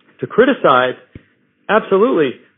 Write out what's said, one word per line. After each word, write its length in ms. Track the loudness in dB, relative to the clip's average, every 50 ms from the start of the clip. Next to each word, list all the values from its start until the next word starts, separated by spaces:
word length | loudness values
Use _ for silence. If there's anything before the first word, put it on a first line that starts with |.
| _ _ _ -12
to 80 | -12 -2
criticize, 680 | 0 2 2 2 0 0 0 2 2 2 0 -2 -4 -8 -16 _ -20 -20 _ _ _ _ _ _ _ _ _ -2
absolutely, 720 | -2 -2 0 0 0 0 0 0 0 0 -2 -4 -6 -10 _ _ _